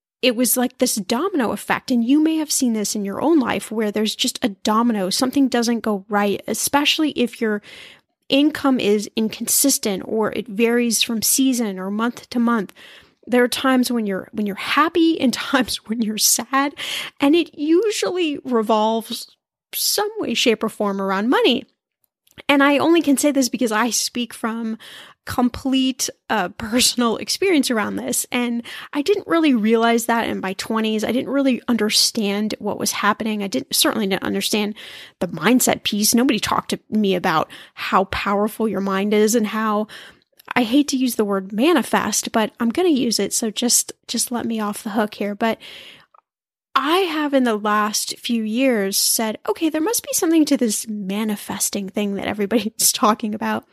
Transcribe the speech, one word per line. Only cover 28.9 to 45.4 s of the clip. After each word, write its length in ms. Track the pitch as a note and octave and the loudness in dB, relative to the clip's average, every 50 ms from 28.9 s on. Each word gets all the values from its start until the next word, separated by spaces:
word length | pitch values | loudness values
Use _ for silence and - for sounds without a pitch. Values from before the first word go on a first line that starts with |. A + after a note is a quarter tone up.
| - | -4
I 80 | D4 | -2
didn't 240 | C#4+ G4 G4+ F#4+ - | 0 0 0 0 0
really 280 | - E4 E4+ D#4+ D4 B3+ | 0 2 4 4 4 4
realize 520 | A3 G#3 A3 A3+ A3+ A#3 A#3 A#3 A#3+ A#3 | 4 4 4 4 4 4 4 2 2 2
that 200 | - A#3 A#3 G#3+ | 0 0 0 0
in 140 | - G#3 F#3+ | -2 -4 -4
my 140 | F#3+ F#3 F#3+ | -6 -6 -6
twenties. 500 | - - - A3 A3 A3 A3 A3 G#3+ G#3+ | -6 -6 -4 -2 -2 0 0 0 0 0
I 80 | - | 0
didn't 160 | A3 C4 - - | -2 -2 -2 0
really 320 | C4 C#4 C4+ C4+ A#3+ - - - | 0 2 2 2 2 0 0 -2
understand 880 | A#3+ A3 G#3 G#3+ - - - - - A#3 G3+ G3+ G3 G#3 G#3+ G#3 - - | 0 0 0 2 2 2 0 0 0 -2 -2 0 0 -2 -2 -4 -4 -6
what 180 | G#3 G3+ - - | -6 -6 -4 -4
was 140 | G#3 - | -4 -4
happening. 500 | - - - G3+ G#3+ - A3 A3 G#3+ G#3 | -4 0 0 0 0 0 -2 -4 -4 -4
I 60 | G3+ F#3+ | -4 -4
didn't, 260 | - C4 - - - | -4 -6 -4 -2 -2
certainly 320 | - - D4+ - A3 G#3 | 0 0 0 0 0 0
didn't 160 | F#3+ F#3+ - | 0 -2 -2
understand 520 | - G#3 G3 G3 - - A3+ G#3 G#3 G#3 G#3+ - - - - - - - _ _ | -2 -2 -2 -2 -2 -2 0 0 -2 -2 -6 -10 -14 -18 -18 -18 -20 -20 _ _
the 100 | F#3+ F3 | -6 -6
mindset 540 | D#3 D#3+ D#3 G#3+ B3+ A#3+ - A3+ - - | -4 0 2 4 4 4 4 2 0 0
piece. 320 | - - G#3 G3+ G#3+ - - | -2 -4 -2 0 2 2 4
Nobody 240 | A#3 B3+ D4 A3+ G#3 | 4 4 2 2 0
talked 320 | - - - - - - | 0 -2 -2 -2 -2 -2
to 100 | G3+ - - _ | -6 -6 -6 _
me 260 | A3 G#3+ G#3 F#3+ F#3 | 0 0 2 2 2
about 360 | F3+ F#3+ F#3 D#3+ D#3 - - - - - - _ | 2 0 2 2 2 0 -2 -6 -14 -20 -20 _
how 300 | - - - A3+ F#3 G3 | -12 -4 0 0 0 0
powerful 640 | - - - - G#3 G3+ G3+ G#3 A3 - - A3 A3+ | 0 -4 -4 -2 -2 0 0 0 -2 -2 -2 -2 -2
your 120 | G3 F#3+ | -2 -2
mind 320 | G3 G3 F#3+ F#3+ G3+ G#3 | -2 0 0 0 0 2
is 220 | G#3+ G#3 G#3+ G#3+ A3+ | 4 4 4 4 4
and 140 | A#3+ G#3+ G3+ | 2 0 0
how, 400 | G#3+ G#3+ A3 A3 G#3 G#3 G#3+ - - - - - - _ _ _ _ _ _ - - | -2 -2 -2 0 0 -2 -2 -4 -10 -16 -20 -20 -20 _ _ _ _ _ _ -6 -2
I 60 | A#3+ | -2
hate 260 | B3 G#3+ B3 D4 C#4+ - | 0 2 2 2 2 2
to 80 | C#4 | 0
use 200 | B3+ C4 A#3+ - | 0 -2 0 0
the 100 | - G#3+ | 0 0
word 260 | G3+ G3 F#3+ F#3+ G3 | 0 -2 -2 -4 -4
manifest, 800 | G#3+ G3+ C4 E4+ - A#3+ A3 - A3 F#3+ - G#3+ - - - - | -2 2 4 4 4 2 2 2 0 0 0 0 -2 -4 -4 -2
but 200 | - A3+ G#3+ - - - | 0 0 0 -2 -2 -2
I'm 120 | A#3 A#3 | -2 -2
gonna 180 | A3 E4+ F#4 F4 | 0 2 2 2
use 300 | D4 A#3 C4+ A#3 - - | 2 2 2 0 0 0
it. 160 | G3 - - | -2 -2 -2
So 160 | - A#3 G#3+ | -2 -4 -4
just, 420 | G3+ - A#3+ A#3+ - - - - - _ _ | -2 -2 0 2 2 0 0 -2 -10 _ _
just 260 | - - A3+ - - | -8 -4 -4 -4 -4
let 140 | A#3+ A3+ A#3 | -4 -4 -4
me 140 | A#3 A3+ A3 | -4 -4 -4
off 220 | G#3 G#3 G#3 - | -4 -4 -6 -6
the 80 | - G#3+ | -8 -4
hook 220 | G3 A#3 G#3+ G#3+ | -2 -2 -2 -2
here. 220 | - - G#3 G3+ G3+ | -4 -6 -6 -6 -4
But 240 | - | -2